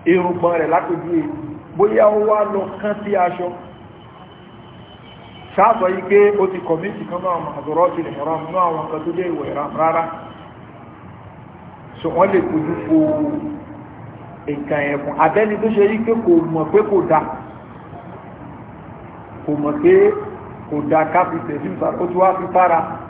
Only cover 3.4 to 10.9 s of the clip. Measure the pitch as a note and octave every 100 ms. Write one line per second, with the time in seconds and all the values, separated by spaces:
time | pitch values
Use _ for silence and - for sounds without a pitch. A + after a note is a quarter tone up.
3.4 | F3+ F3 - - - - - - - -
4.4 | - - - - - - - - - -
5.4 | - - G3+ A3+ F#3 F#3+ F#3 G3+ G#3 G3+
6.4 | F#3+ F#3 - D#3+ F#3 G#3+ D#3+ F3 F#3 E3+
7.4 | D#3 D3 C3+ D#3 F3 E3+ D3+ - D3 D#3+
8.4 | D#3 F#3 F3 D#3+ D#3 D#3 D#3+ E3+ F3+ D#3
9.4 | C3+ C#3 D3 C#3+ D#3+ E3+ D#3 - - -
10.4 | - - - - -